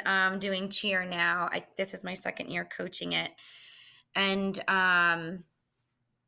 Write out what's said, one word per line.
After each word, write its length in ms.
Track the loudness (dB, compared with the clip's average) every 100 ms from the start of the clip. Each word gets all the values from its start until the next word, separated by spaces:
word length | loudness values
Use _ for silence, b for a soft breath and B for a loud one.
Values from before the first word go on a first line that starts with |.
| 2
um, 320 | 4 4 2
doing 300 | -2 -2 0
cheer 340 | 0 2 0
now. 440 | 0 0 2 2 0
I, 140 | -2 -6 -2
this 180 | 0
is 100 | 0
my 100 | -4
second 340 | -2 -2 -4 -6
year 140 | -6
coaching 480 | -6 -8 -4 -4 -2
it. 200 | -2 -2 -8 B B B B B B B
And, 440 | 0 2 2 0 -2 0
um, 760 | 2 4 6 4 2 -2 -10 -14 _ _ _ _ _ _ _